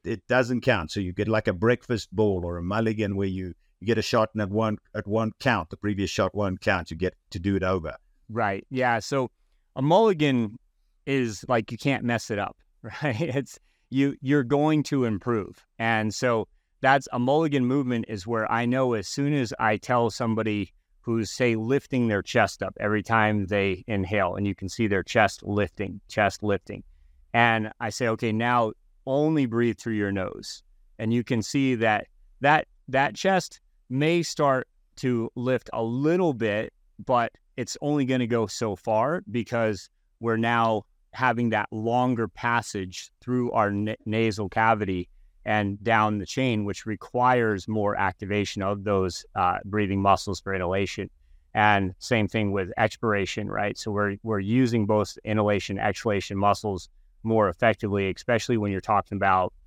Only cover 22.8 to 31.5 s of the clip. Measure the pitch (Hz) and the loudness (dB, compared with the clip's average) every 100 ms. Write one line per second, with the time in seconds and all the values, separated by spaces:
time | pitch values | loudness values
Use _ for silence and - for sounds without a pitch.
22.8 | 107 107 - 113 107 107 92 101 98 92 | -2 0 2 2 4 2 0 0 0 -2
23.8 | - 104 92 104 90 98 101 95 92 - | -4 -2 0 0 0 0 -4 -4 -8 -2
24.8 | 104 98 87 117 104 - - 101 101 - | 0 0 0 4 2 2 -4 -2 -2 -4
25.8 | 98 - - - 101 - 104 98 - 98 | -8 -8 -8 0 0 0 -2 -2 -4 -16
26.8 | - - - _ _ 117 117 113 107 - | -16 -20 -20 _ _ 2 4 2 -2 -6
27.8 | 113 - 120 110 117 107 120 123 110 - | -8 -2 -2 0 -2 0 2 2 0 -4
28.8 | _ _ - 135 156 156 127 117 120 107 | _ _ -2 0 2 2 0 2 0 0
29.8 | 120 107 101 98 92 - - - _ _ | -4 -2 -2 -2 -4 -8 -14 -16 _ _
30.8 | _ - 110 120 110 120 101 | _ -6 -2 0 0 -2 0